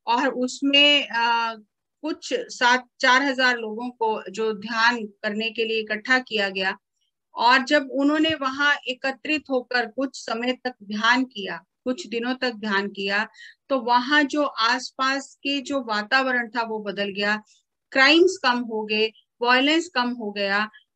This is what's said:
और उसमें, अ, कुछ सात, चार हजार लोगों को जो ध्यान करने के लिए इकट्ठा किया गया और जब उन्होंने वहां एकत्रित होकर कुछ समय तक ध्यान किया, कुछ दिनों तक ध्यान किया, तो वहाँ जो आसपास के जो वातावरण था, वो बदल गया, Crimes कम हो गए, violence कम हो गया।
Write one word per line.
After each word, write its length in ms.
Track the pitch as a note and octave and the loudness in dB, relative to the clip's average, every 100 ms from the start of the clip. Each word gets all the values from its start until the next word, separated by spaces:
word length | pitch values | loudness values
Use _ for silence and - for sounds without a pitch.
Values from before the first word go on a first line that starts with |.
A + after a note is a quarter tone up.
| - | -2
और 220 | A#3+ C#4 | 0 0
उसमें, 800 | A#3 B3+ - C#4 C#4 C#4+ C#4+ - | 0 -4 -2 2 4 6 4 2
अ, 460 | A#3 A#3 A#3 A3+ A3 G#3+ _ _ _ | -2 0 0 -2 -6 _ _ _ _
कुछ 320 | D4+ E4+ - | -8 -8 -4
सात, 500 | C4+ - - B3 B3 B3+ - | -6 -6 0 4 4 0 0
चार 220 | C4 C4 | 4 4
हजार 340 | C#4 B3+ B3+ A#3+ | 2 2 2 0
लोगों 340 | G#3+ G#3+ B3 | -4 -8 -8
को 400 | A#3+ A3 G#3+ - | -2 -2 -2 -6
जो 220 | G3 A3 | -4 -4
ध्यान 540 | G#3 A3 A3+ A#3 A#3+ G#3+ | -4 -4 0 2 2 -4
करने 440 | - G#3+ G#3 A3+ | -8 -6 -4 -4
के 140 | A3 | -4
लिए 160 | A3 A3 | -2 -2
इकट्ठा 380 | G#3+ G#3+ G#3+ B3+ | -4 -4 0 0
किया 300 | B3+ G#3 G3 | 0 -2 -2
गया 280 | F#3+ F#3+ G3+ _ _ _ _ _ | -2 -4 -6 _ _ _ _ _
और 280 | - A3+ C4 | 0 4 4
जब 260 | B3+ D4 C4+ | 4 2 2
उन्होंने 420 | B3+ C#4+ D4+ D#4 | 0 2 2 0
वहां 420 | D#4 C4+ C4+ C#4+ C#4+ - | 0 -4 0 2 0 -2
एकत्रित 540 | B3+ C4+ C4 C#4 D#4 - | -6 -6 -4 -4 -4 -2
होकर 360 | C4 B3 B3 A3 | -4 0 -2 -2
कुछ 240 | A#3+ C4+ | -4 -6
समय 380 | - - A3+ B3 | -6 -6 -4 -2
तक 200 | B3+ B3+ - | -4 -6 -10
ध्यान 420 | G3 G#3 A3+ B3 | -8 0 2 2
किया, 400 | B3+ G#3 F#3+ E3+ - _ B3+ | 0 -6 -10 -10 -14 _ -6
कुछ 200 | B3+ - | -6 -6
दिनों 280 | A#3 A#3+ | -6 -4
तक 180 | B3+ B3+ | -4 -4
ध्यान 360 | A3 G#3+ G3 G3+ | -4 -2 -2 -2
किया, 400 | G3+ G3 G3+ A3 - - _ - | -4 -2 -2 -4 -10 -20 _ -4
तो 120 | C4+ | -2
वहाँ 420 | A3+ B3 B3+ D4 | 2 2 4 2
जो 200 | C#4+ D4 | 4 0
आसपास 920 | C#4+ - A3+ B3+ B3+ - C4 C#4 C4+ | -2 0 0 0 -4 -4 -2 -2 -6
के 260 | _ C#4 C#4 | _ -4 -4
जो 200 | C4 C#4 | -2 -4
वातावरण 680 | A#3 G#3 G#3 C4+ C4 B3 A#3 | -2 -4 2 2 2 -2 -4
था, 140 | B3 | -4
वो 160 | A3+ A3 | -4 -6
बदल 300 | G#3 G3 G3+ | -6 -6 -6
गया, 340 | G3 G3+ G#3+ - _ _ _ _ | -4 -2 -4 -8 _ _ _ _
Crimes 480 | C4+ C4+ D#4+ F4+ F#4 | 4 6 6 4 4
कम 160 | B3+ B3 | 0 0
हो 240 | A#3+ A3 | -2 -6
गए, 300 | G#3+ G#3+ A3 - _ - | -4 -2 -2 -4 _ -2
violence 460 | A#3+ B3+ C#4 D#4+ E4 | 2 4 4 2 0
कम 140 | C4 A#3+ | -2 -4
हो 220 | A#3+ G#3+ | -4 -6
गया। 400 | G3+ G3 G3+ G#3+ - _ | -4 -2 0 -2 -8 _